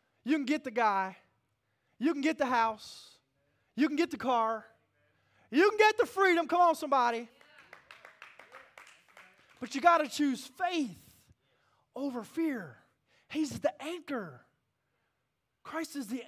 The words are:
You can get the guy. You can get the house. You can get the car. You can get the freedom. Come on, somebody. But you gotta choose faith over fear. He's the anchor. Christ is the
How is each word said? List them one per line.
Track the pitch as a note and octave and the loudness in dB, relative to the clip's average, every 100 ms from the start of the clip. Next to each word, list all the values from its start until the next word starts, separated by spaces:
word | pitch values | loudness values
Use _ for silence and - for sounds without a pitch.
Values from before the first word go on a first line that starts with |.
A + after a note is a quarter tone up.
| _ _ | _ _
You | A#3 D4+ | -2 -2
can | |
get | C4 D4+ | 0 -2
the | C#4+ | -2
guy. | A3+ A3 G3 F#3+ F3 _ _ _ _ _ _ _ - | 0 0 0 -4 -8 _ _ _ _ _ _ _ -4
You | C#4 | -2
can | D4 | 0
get | C#4+ D#4+ | -2 0
the | |
house. | C4 B3 A3+ G#3+ - - - - _ _ _ _ _ - | 0 2 0 -2 -14 -20 -20 -20 _ _ _ _ _ -2
You | D4+ | 0
can | D4+ | 2
get | E4+ | -2
the | B3+ | -2
car. | B3+ A#3+ A3 A3 - _ _ _ _ _ _ _ - | 0 0 0 -2 -8 _ _ _ _ _ _ _ -2
You | B3+ G4+ | 4 4
can | G#4 | 6
get | G#4+ G#4+ | 4 4
the | |
freedom. | A#4 F#4+ F#4+ E4+ E4 | 0 2 4 4 2
Come | F4 | 4
on, | F4 | 4
somebody. | D#4 D4+ C4+ A#3+ A#3 A#3 - - - - - - - - - - - - - - - - - _ - - _ _ - | 4 2 2 2 -2 -8 -20 -20 -20 -20 -20 -20 -20 -20 -20 -20 -20 -20 -20 -20 -20 -20 -20 _ -20 -20 _ _ -14
But | B3 | -8
you | C#4 | 2
gotta | E4+ E4+ D4 | 4 4 2
choose | - D4 B3 | 0 0 0
faith | - - F4+ F4 B3+ E3 - - _ _ _ _ _ _ _ B3 | -6 -6 -2 -2 -4 -6 -20 -20 _ _ _ _ _ _ _ -8
over | C#4 B3 | -6 -6
fear. | G3+ - D#4+ B3 E3 A#2 _ _ _ _ - | -8 -4 -2 -2 -8 -18 _ _ _ _ -10
He's | D4+ D4 A3+ | -4 -4 -2
the | - - | -4 -4
anchor. | D4 F4 - C4 F3 B2 _ _ _ _ _ _ _ _ _ _ _ _ | -10 -10 -8 -8 -8 -14 _ _ _ _ _ _ _ _ _ _ _ _
Christ | - D#4 D#4+ C#4+ | -12 -8 -8 -8
is | G3+ | -8
the | B3 | -8